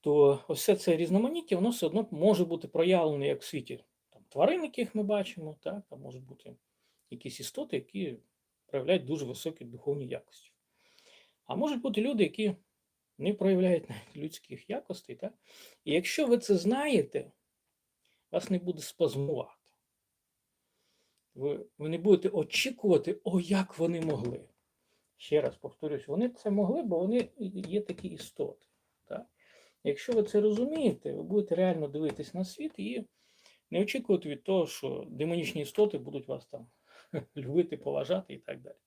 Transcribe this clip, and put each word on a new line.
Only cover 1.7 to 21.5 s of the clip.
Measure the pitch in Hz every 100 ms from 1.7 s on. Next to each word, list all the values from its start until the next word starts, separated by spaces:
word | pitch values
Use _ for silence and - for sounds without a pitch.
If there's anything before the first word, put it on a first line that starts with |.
все | 240 160
одно | 175 214
може | 156 185 185
бути | 170 165 -
проявлене | 160 170 185 156 147 139
як | 143
в |
світі, | - 151 135 123 - _ _
там, | _ _
тварин, | 135 190 359
яких | 311 247 240
ми | 214
бачимо, | 202 208 190 - 156 151
так? | - 202 196
А | 131
можуть | 135 127
бути | 131 135 - 123 _ _ _ _ _
якісь | 120 - -
істоти, | 117 - 294 139
які | - 196 180 120 _ _ _ _ _
проявляють | 143 131 185
дуже | 127 156
високі | 135 131 160 160
духовні | 120 120 - 143 131
якості. | 127 _ - - _ _ _ _ _ - - _ _
А | _ 147
можуть | 294 269
бути | 254 208
люди, | 233 247
які | 180 - 214 185 _ _ _ _ _ _
не | 151
проявляють | 202 190 185 185 170 -
навіть | 107 - 147
людських | 151 - _ - -
якостей, | 233 - 185 - -
так? | - _ _ - - _
І | -
якщо | 151 185 - 285
ви | 240
це | - 196
знаєте, | 175 254 294 240 135 139 - _ _ _ _ _ _ _ _ _ _
вас | 170 -
не | 185
буде | 175 165
спазмувати. | - - 160 127 139 143 - - _ _ _ _ _ _ _ _ _ _ _ _ _ _ _ _ _
Ви, | - 139